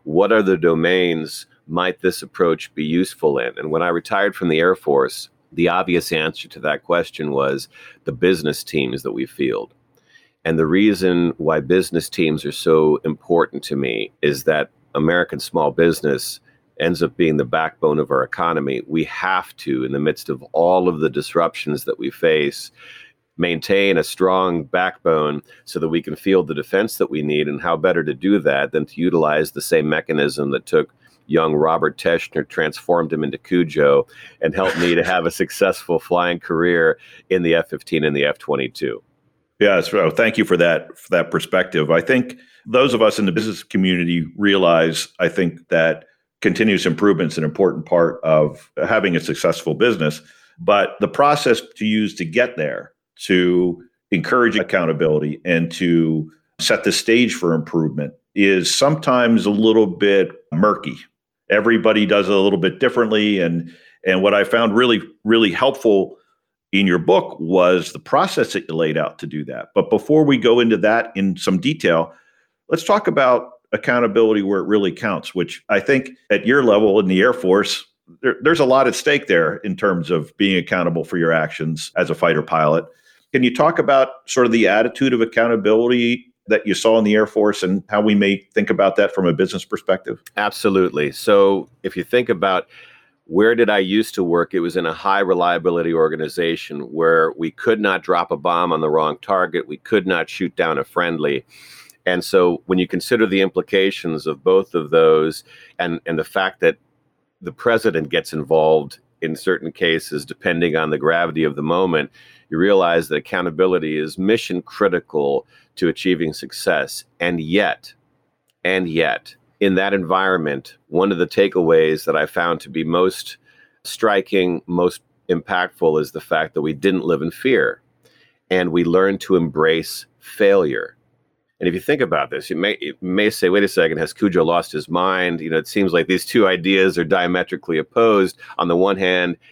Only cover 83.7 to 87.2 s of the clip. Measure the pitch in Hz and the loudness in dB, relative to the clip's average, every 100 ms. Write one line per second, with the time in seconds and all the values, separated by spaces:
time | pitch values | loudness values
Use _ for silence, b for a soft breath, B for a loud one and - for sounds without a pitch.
83.7 | 165 143 135 131 - - 131 120 117 95 | 2 2 2 2 -4 -4 0 2 4 4
84.7 | 104 120 - 135 123 113 113 117 113 104 | 2 0 -2 0 0 0 0 0 2 2
85.7 | 110 120 123 120 120 - _ - 107 107 | 2 2 2 0 -2 -8 _ -2 -2 0
86.7 | 90 110 110 107 107 | 0 2 4 4 2